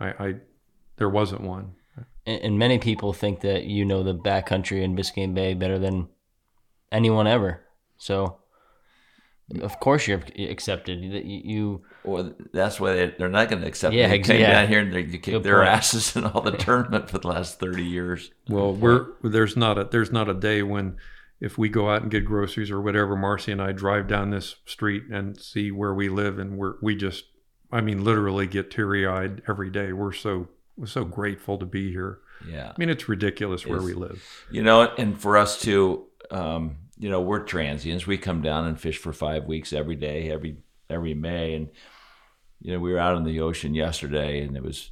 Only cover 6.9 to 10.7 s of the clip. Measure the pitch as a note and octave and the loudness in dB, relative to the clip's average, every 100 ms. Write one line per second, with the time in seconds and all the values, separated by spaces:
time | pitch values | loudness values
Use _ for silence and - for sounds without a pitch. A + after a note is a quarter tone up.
6.9 | A2 A2+ A2 G#2+ A#2+ F#2+ E2 - _ _ | 2 4 4 4 4 2 -2 -12 _ _
7.9 | _ - G2 F#2+ F#2 _ _ _ _ _ | _ -4 -2 -2 -6 _ _ _ _ _
8.9 | _ _ _ _ _ - E2 G2+ - C3 | _ _ _ _ _ -12 -8 -8 -2 2
9.9 | D3 - F#2+ - - G2 F#2 - | 2 2 -2 -4 -8 -8 -6 -6